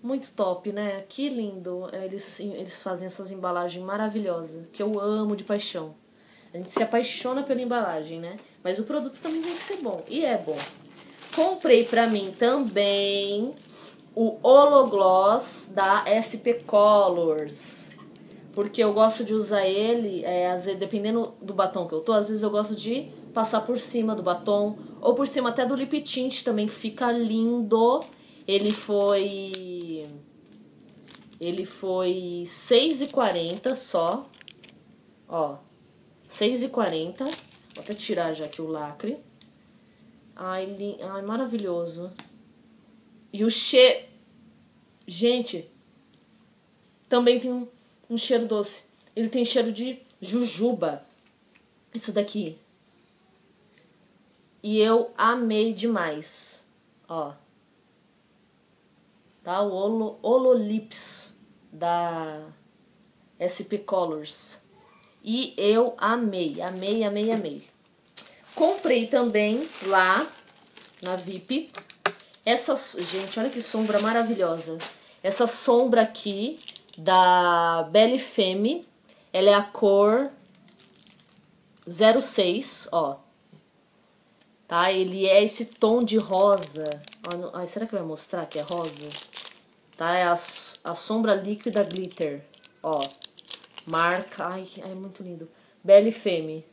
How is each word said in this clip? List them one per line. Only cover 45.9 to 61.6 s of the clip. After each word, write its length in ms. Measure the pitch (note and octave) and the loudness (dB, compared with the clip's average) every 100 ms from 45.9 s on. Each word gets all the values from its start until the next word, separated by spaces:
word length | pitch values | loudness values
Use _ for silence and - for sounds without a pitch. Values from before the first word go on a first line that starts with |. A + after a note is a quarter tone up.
| _ _ _ _ _ _ _ _ _ _ _ _ | _ _ _ _ _ _ _ _ _ _ _ _
também 320 | B3 A#3+ B3 | 2 4 2
tem 120 | B3 | 0
um, 140 | B3 A#3+ _ _ _ _ | -6 -8 _ _ _ _
um 80 | A#3 | -6
cheiro 300 | - B3 A3+ | 0 0 0
doce. 380 | G#3+ G3+ - - _ _ - | -2 -4 -8 -18 _ _ -4
Ele 120 | A3+ | -2
tem 160 | B3 | 0
cheiro 280 | A#3 C4 A#3 | 0 0 0
de 280 | G#3 B3+ B3+ - _ | -2 -8 -8 -16 _
jujuba. 840 | F#3 A3+ A#3+ E3+ A3+ A#3+ E3 C3+ - _ _ _ _ _ _ _ _ | -6 -2 -2 0 -2 0 -4 -6 -14 _ _ _ _ _ _ _ _
Isso 200 | A3+ - | -10 -4
daqui. 480 | G3+ G3+ G#3 F3 D#3 _ _ _ _ _ _ _ _ _ _ _ _ _ _ _ _ _ _ _ _ | -2 -2 -4 -8 -10 _ _ _ _ _ _ _ _ _ _ _ _ _ _ _ _ _ _ _ _
E 160 | G#3 G#3+ | -2 4
eu 320 | G#3+ A3+ A#3 - | 6 6 2 2
amei 560 | A3+ B3 A#3 G#3+ A3+ | 2 4 2 2 2
demais. 920 | G3+ A3+ G#3+ E3 D3+ D#3 - - - _ _ _ _ _ | 0 0 0 -2 -4 -10 -12 -12 -14 _ _ _ _ _
Ó. 240 | E3 D3 C#3+ _ _ _ _ _ _ _ _ _ _ _ _ _ _ _ _ _ _ _ _ | -8 -8 -10 _ _ _ _ _ _ _ _ _ _ _ _ _ _ _ _ _ _ _ _
Tá? 200 | F3 F#3 | -6 -2
O 100 | G#3 | 0
Olo-, 460 | F#3 G3+ A3+ G#3+ - | 0 -2 -2 -4 -4
Ololips 1120 | - B3+ B3+ B3 G#3 A3 G#3+ - - - - - _ _ | 2 4 6 4 2 -4 -6 -8 -8 -8 -12 -16 _ _